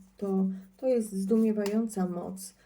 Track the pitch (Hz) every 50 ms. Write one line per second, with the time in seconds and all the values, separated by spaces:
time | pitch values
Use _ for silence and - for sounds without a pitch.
0 | - - _ - 202 196 190 190 190 190 190 - - - _ - 262 262 254 233
1 | 214 214 196 190 196 190 226 220 226 220 208 208 202 202 214 220 233 220 - 196
2 | 180 175 175 175 180 180 190 - - - - _ _